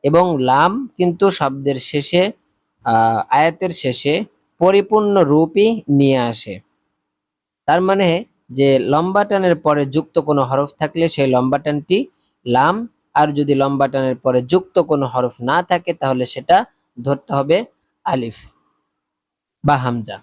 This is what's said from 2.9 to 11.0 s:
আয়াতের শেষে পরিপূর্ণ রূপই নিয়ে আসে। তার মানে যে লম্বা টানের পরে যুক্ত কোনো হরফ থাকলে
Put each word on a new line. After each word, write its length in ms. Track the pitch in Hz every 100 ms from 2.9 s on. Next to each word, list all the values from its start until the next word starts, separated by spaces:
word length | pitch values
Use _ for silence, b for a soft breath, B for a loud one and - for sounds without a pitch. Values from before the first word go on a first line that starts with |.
| 113 113 110 -
আয়াতের 420 | 131 160 165 185
শেষে 540 | 170 131 120 143 165 214 _ _ _
পরিপূর্ণ 600 | 180 196 202 214 208 202
রূপই 640 | 147 151 160 196 214 226 -
নিয়ে 300 | 143 139 131
আসে। 420 | 120 113 - 95 _ _ _ _ _ _ _ _ _ _
তার 160 | - 165
মানে 440 | 185 196 185 170 - _ _
যে 280 | 127 139 135
লম্বা 460 | 104 147 180 196
টানের 320 | 208 196 185 170
পরে 300 | 151 147 139
যুক্ত 320 | 147 147 170
কোনো 240 | 147 143
হরফ 260 | 127 135 143 _
থাকলে 300 | 151 165